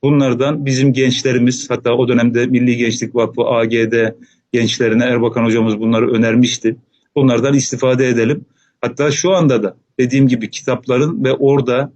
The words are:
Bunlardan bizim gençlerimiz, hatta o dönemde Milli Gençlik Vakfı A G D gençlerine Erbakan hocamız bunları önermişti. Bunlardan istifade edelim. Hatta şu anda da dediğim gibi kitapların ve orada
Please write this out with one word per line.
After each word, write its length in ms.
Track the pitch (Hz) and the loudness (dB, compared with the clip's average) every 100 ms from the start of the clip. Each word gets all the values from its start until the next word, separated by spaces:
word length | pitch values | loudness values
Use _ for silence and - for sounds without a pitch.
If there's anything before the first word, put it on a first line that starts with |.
Bunlardan 640 | 135 147 135 123 139 151 139 | 2 2 2 0 -2 -2 -4
bizim 260 | 131 139 | 0 2
gençlerimiz, 760 | 123 131 123 135 120 120 123 - | 2 0 0 0 0 0 -2 -6
hatta 220 | 120 120 | -4 -2
o 160 | 120 123 | 0 2
dönemde 380 | 120 117 117 120 | 2 2 0 0
Milli 300 | 127 123 120 | 0 0 0
Gençlik 380 | 120 110 113 | -2 -4 -4
Vakfı 280 | 120 113 117 | -2 -2 -2
A 220 | 117 120 | -2 0
G 260 | 117 117 113 | 0 0 0
D 260 | 117 110 110 - _ _ | 0 -2 -4 -20 _ _
gençlerine 520 | 120 110 - 120 110 | -2 -2 0 0 2
Erbakan 400 | 123 120 117 113 | 0 0 0 0
hocamız 360 | 117 113 113 107 | 0 0 0 0
bunları 300 | 113 113 113 | 0 0 0
önermişti. 680 | 117 113 113 123 - 113 113 _ _ _ - | 2 2 2 2 0 -4 -4 _ _ _ 0
Bunlardan 380 | 135 117 131 | 2 2 2
istifade 540 | 139 131 - 131 127 131 | 0 -2 -2 0 2 0
edelim. 360 | 117 113 151 - _ _ _ | 2 0 -2 -8 _ _ _
Hatta 300 | 120 120 143 | -10 -4 -2
şu 220 | 139 175 | -2 0
anda 300 | 190 160 120 | 2 2 2
da 140 | 101 - _ - | -2 -8 _ -4
dediğim 300 | 123 135 139 | -2 2 2
gibi 220 | 123 110 | 2 -4
kitapların 760 | - - 120 - 127 151 170 | -10 -6 -6 -2 -2 -2 -2
ve 80 | 131 | -2
orada 600 | 131 139 107 117 123 139 | 0 2 2 0 -2 -4